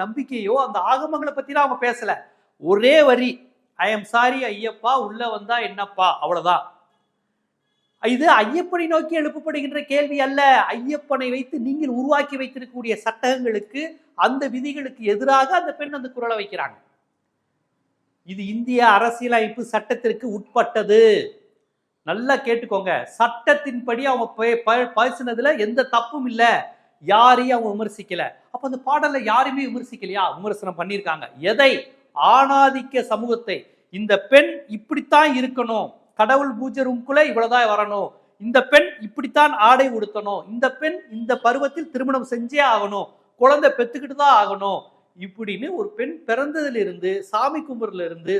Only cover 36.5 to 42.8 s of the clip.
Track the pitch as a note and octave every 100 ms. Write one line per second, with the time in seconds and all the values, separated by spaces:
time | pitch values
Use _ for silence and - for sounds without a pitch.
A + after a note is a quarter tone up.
36.5 | A3 C4 C4+ B3+ B3 B3 C#4+ D4+ A3+ A3+
37.5 | B3 A3+ G#3 G#3 G3+ F3+ - _ _ A3
38.5 | B3 - D4 F4+ - G#3+ - C4 D4 D4
39.5 | G#3+ G#3+ B3+ C4+ A3+ G#3 G#3+ G3+ F#3+ F#3+
40.5 | A#3 C4 C4 D#4 F4+ - A3 A3+ A#3+ A#3
41.5 | C4+ C#4 E4+ D4+ B3+ C4 C4 A3+ A#3 A#3+
42.5 | D4 C#4 A3